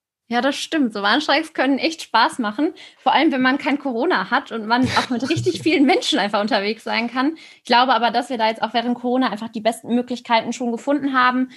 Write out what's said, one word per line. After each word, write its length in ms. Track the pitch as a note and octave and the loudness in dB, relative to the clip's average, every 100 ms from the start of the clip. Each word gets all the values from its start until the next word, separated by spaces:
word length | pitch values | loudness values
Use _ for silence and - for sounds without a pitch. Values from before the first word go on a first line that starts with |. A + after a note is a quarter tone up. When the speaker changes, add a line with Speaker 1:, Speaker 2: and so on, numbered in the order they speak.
| _ _ _ | _ _ _
Speaker 1:
Ja, 140 | A#3+ | -2
das 140 | C4 C#4 | -2 -4
stimmt. 360 | - D#4+ A#3+ | -4 -2 -2
So 120 | G#3+ | -2
Warnstreiks 500 | G3+ B3+ D#4 D4 D#4+ | 0 0 2 0 0
können 240 | - C4+ C4+ | -2 0 0
echt 240 | D#4+ D#4+ | -2 -4
Spaß 380 | - A3+ C4+ - | -2 2 2 0
machen. 340 | G#3+ G#3+ D#4+ - - _ | -4 -2 -4 -4 -18 _
Vor 160 | B3+ | 0
allem, 180 | B3 D#4 | 4 4
wenn 120 | C4 | 2
man 160 | B3+ C#4 | 2 0
kein 180 | D4 C#4+ | 0 -2
Corona 540 | C#4 A3+ E4+ A#3+ F#3+ | -2 -2 0 0 0
hat 200 | B3+ C#4 | -2 -2
und 140 | A#3 G#3+ | -8 -2
man 220 | B3 B3+ A3+ | 0 2 0
auch 140 | A#3 | -2
mit 180 | A#3+ B3+ | -4 -2
richtig 320 | D#4+ F#4 B3 | -2 -2 -2
Speaker 2:
<laughs> 20 | |
Speaker 1:
vielen 220 | D#4+ D#4 C#4 | 0 4 4
Menschen 320 | G#4 - C#4+ | 4 0 0
einfach 240 | G3+ G#3 | 0 0
unterwegs 420 | G#3 A3 G3+ A3 | 0 0 -2 -4
sein 280 | A3+ G#3+ A#3 | -4 -4 -2
kann. 260 | B3+ C#4 D#4+ - - | 0 -2 -2 -14 -20
Ich 80 | - | 2
glaube 280 | A#3 B3+ | 4 4
aber, 160 | A3+ A#3 | 4 2
dass 220 | A#3 A#3+ | 0 -2
wir 80 | A#3+ | -2
da 80 | A3 | -2
jetzt 160 | A3 | -2
auch 100 | A3 | -2
während 240 | A#3 A#3+ A#3+ | -2 -2 -2
Corona 320 | B3 B3+ B3+ | 0 0 0
einfach 200 | G#3 A3+ | -2 -8
die 120 | A3+ | -2
besten 320 | A3+ A3+ - | -2 -2 -2
Möglichkeiten 580 | A#3+ B3 A#3+ - A3+ A#3 | -2 -2 -8 0 0 0
schon 200 | A#3 A#3+ | -4 -4
gefunden 420 | A#3 C#4 C#4+ C#4 | -4 0 0 0
haben. 320 | C4 B3+ B3+ B3+ | 2 2 2 -2